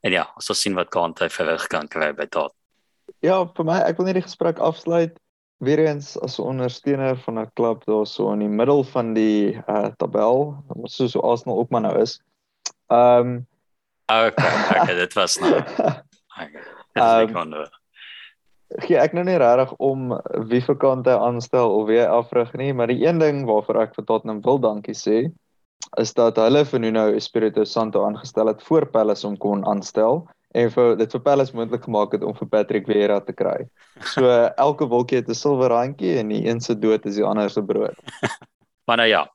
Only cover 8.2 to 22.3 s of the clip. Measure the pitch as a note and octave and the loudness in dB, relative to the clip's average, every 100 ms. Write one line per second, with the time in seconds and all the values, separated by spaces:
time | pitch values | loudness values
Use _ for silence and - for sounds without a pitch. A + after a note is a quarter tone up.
8.2 | G#2 G#2 G#2 G#2 B2 C#3+ C3 C3 A2+ A2 | -2 -2 -2 0 2 2 2 -4 -2 2
9.2 | A2 G#2+ G2+ G#2+ - G#2 G#2+ A2 - G#2+ | 2 2 0 -2 -4 -2 -2 -4 -4 0
10.2 | G#2+ B2+ D3 C#3+ C#3+ - A#2 - B2+ - | 2 2 0 -6 -14 -14 -12 -4 -4 -2
11.2 | - A#2+ - A2+ A#2+ A#2+ G#2 F#2 A2 - | 0 -2 -2 -4 -2 -2 0 0 0 -2
12.2 | _ _ _ _ - _ _ A#2+ B2 B2 | _ _ _ _ -18 _ _ 4 6 6
13.2 | B2 B2 B2 _ _ _ _ _ - A2 | 2 -4 -10 _ _ _ _ _ -2 2
14.2 | A2+ - F#2 D2+ - F#2+ E2+ F2+ F#2 - | 2 2 0 0 0 2 2 0 -2 0
15.2 | F2+ - - - - - - - _ _ | 0 0 0 0 -2 -2 -2 -4 _ _
16.2 | _ - - - - - - - A#2+ A2+ | _ -18 -18 -18 -20 -20 -10 0 4 4
17.2 | A2+ G#2 D#2+ D2+ D2+ _ _ _ - - | 2 -2 -8 -8 -12 _ _ _ -20 -20
18.2 | - _ _ _ _ - - D#3+ D#3 E3+ | -20 _ _ _ _ -12 0 2 4 0
19.2 | F3+ F3+ A#2+ B2 B2+ - C#3 C3+ B2+ A#2+ | 0 4 4 4 2 -2 -2 -2 -4 -6
20.2 | - - A2 B2 B2+ C#3+ C3+ C3 B2+ A#2+ | -6 -6 0 0 0 2 2 2 2 2
21.2 | A#2 A#2+ A#2 C3 A#2 G#2 G#2+ A2+ A2 A#2 | 2 -2 -2 2 2 2 2 2 4 2
22.2 | A#2 | 2